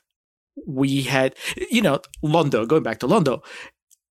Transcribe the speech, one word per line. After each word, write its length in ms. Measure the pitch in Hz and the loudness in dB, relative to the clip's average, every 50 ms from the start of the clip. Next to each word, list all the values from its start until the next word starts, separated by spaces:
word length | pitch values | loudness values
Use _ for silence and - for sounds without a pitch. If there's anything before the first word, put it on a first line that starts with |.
| _ _ _ _ _ _ _ _ _ _ _ 285 - | _ _ _ _ _ _ _ _ _ _ _ -14 -12
we 380 | - 135 127 139 139 135 139 131 | -6 -2 0 0 2 0 0 0
had, 320 | - 135 131 131 135 - - - - - - - 415 | 0 2 2 2 0 -2 -6 -10 -10 -8 -8 -6 -2
you 120 | 285 233 | 0 2
know, 180 | 214 156 139 143 - - - - - | 2 2 2 0 -4 -10 -10 -6 -2
Londo, 440 | 151 151 175 156 143 131 113 113 | 2 2 2 2 2 0 0 2
going 160 | 117 156 160 120 | 2 2 2 2
back 160 | 120 113 - | -2 -4 -4
to 80 | - | 0
Londo, 360 | 127 190 226 160 135 117 - - - - - - - - _ _ _ _ _ _ _ | 2 2 2 2 2 0 -2 -6 -14 -18 -18 -20 -20 -20 _ _ _ _ _ _ _